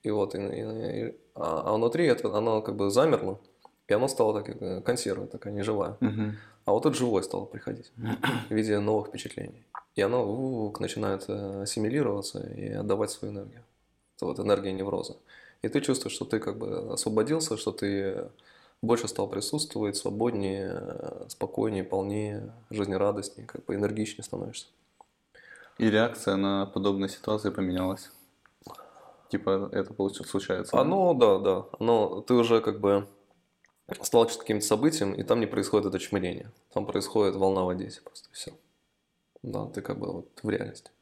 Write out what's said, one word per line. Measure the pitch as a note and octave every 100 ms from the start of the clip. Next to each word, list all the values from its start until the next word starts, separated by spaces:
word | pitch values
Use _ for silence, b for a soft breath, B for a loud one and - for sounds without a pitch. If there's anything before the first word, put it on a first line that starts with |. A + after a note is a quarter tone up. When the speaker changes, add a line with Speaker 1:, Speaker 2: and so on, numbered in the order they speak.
Speaker 1:
И | G#2+
вот, | G#2 G2+
и, | F#3+
и, | G3+ B2+ A2 A2+ - - A2+
и, | - _
а, | - D#2+ D#2+ F2+
а |
внутри | G#2+ A#2 D#3 E3
это, | A#2 G#2+ G#2
оно | A2+ A2
как | A2 G#2
бы | G2+
замерло, | A2 D#3 A#2+ F#2+ G2 _ _ - _ -
и |
оно | G#2 C3
стало | - A2 G#2+
так, | - -
э, | F#2 F#2
консерва | - B2 - F#2 -
такая | - G#2
неживая. | G#2 G2+ G#2+ F2+ -
Speaker 2:
Мгм. | G#2+ G#2+ G#2+ G#2+ B B -
Speaker 1:
А |
вот | G#2+
тут | D#3 -
живое | B2 G2
стало | - F#2+ -
приходить | A2 - A#2 - A#2
Speaker 2:
<clears throat> | A#2 G#2+ - A2 -
Speaker 1:
в |
виде | A2 A2 G#2
новых | G#2 G#2+ -
впечатлений. | - - - - - _ - _ -
И |
оно, | G2 B2 G#2
ук, | A2+ C3 B2 G#2+ -
начинает, | G#2 G#2+ G2+ F#2+ -
э, | G2+ G2 G2
ассимилироваться | G2+ - G#2+ C#3+ A#2+ G2+ G2 - -
и | G2+ G2+
отдавать | G#2 G#2 G2+ G#2
свою | - G#2
энергию. | G2+ G2+ - _ _ _ _ _ -
Это | -
вот | -
энергия | G#2 G2+ G2
невроза. | F#2+ G2 G2 - - B B B B
И | A2+
ты | C#3+
чувствуешь, | C#3+ C3 -
что | - -
ты | A2
как | - G#2+
бы | G2+ F#2+ A2
освободился, | A#2+ G#2+ A2 A2+ D#3+ D#3 G#2+
что | -
ты | - G2+ G2 G2 F#2+ E2+ _ b b b b
больше | A2+ A#2 A2+
стал | - G2+
присутствовать, | G2 - D3+ - A2 G#2 G2+
свободнее, | - G#2 A#2+ A2 G2 G2 F#2+
э, | - - - - - -
спокойнее, | - - - A2 G2+
полнее, | F#2 G2 G2 G#2 G#2 G#2 G#2 A2+ _
жизнерадостнее, | G#2+ G2+ F#2+ G2+ G2+ G2 - -
как | - -
бы | G2+
энергичнее | G#2 G#2+ G#2+ -
становишься. | - F#2+ G2 - - _ _ _ - _ _ B B B B -
Speaker 2:
И | A2+
реакция | G#2+ A#2 - - G2
на | G2 G2 G2+
подобные | - G2 G2 G2
ситуации | - - G#2+ G#2
поменялась? | F#2 F#2 F2+ F#2 F#2+ - - _ _ _ _ - B B B B B _
Типа | G2 G2 G2 G2
это | G2 F#2+
получ-, | - F#2+ -
случается, | - F#2+ - F#2+ F#2+ C3
да? |
Speaker 1:
Оно, | C#3 F#3+ F3+
да, | B2+ A2+ F#2+
да. | G2+ F#2 - -
Оно, | A2+ A#2 G#2 G2
ты | -
уже | B2 A#2 A2+
как | A2 G#2
бы | G2+ G2+ G#2 - _ _ _ _ _ _ - -
сталкиваешься | - A#2 A2+ -
с |
каким-то | - G#2+ -
событием, | A2 D3 D#3 G2
и | -
там | - A#2
не | A2
происходит | - G2 G#2+ G2+
это | F#2+
чмырение. | - G2+ F2+ E2+ G#2+ _ _
Там | G#2+ G2+
происходит | G#2 - A2+ G2 G2
волна | F#2+ F#2+
в | F2+
Одессе | F2+ - -
просто, | - - -
и |
все. | - - - _ _ _ _ _ _ _ -
Да, | B2+ G#2 G#2
ты | -
как | - G2
бы | G2
вот | F2+ - -
в | G#2+
реальности. | G2+ - - - _